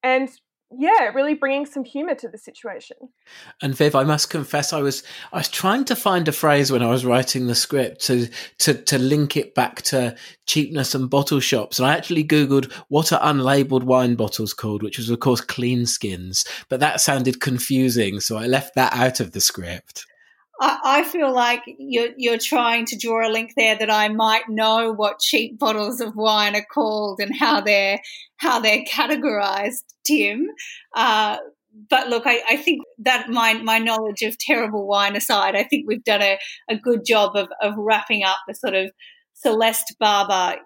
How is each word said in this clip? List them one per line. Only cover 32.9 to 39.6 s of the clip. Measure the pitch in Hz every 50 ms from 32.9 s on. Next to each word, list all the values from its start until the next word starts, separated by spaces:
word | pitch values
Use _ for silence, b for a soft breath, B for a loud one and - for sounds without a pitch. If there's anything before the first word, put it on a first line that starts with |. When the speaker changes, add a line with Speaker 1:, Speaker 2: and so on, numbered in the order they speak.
| _ -
Speaker 3:
that | 214 247 254 240 247 233
my, | 226 240 226 226 220
my | 220 226 226 220 226
knowledge | 226 233 226 220 220 214 208 -
of | 226 214 220 -
terrible | - - 302 233 226 214 214 208 202
wine | 196 202 202 202 202 208
aside, | 202 - - 240 202 190 196 196
I | 196 208
think | 214 294 302 302 -
we've | 214 233 -
done | 233 214 202
a, | 202 196 196 196 B B B B B -
a | 220
good | 214 - 247 240 226 -
job | - 226 214 208 202 208
of, | 202 190 - - -
of | 214 208 208
wrapping | 214 208 214 220 202 - - 226 208
up | 196 190 190 196 -
the | - 220
sort | - - 233 190
of | 190 190 208 _ B B B B B B B
Celeste | _ - - 247 220 220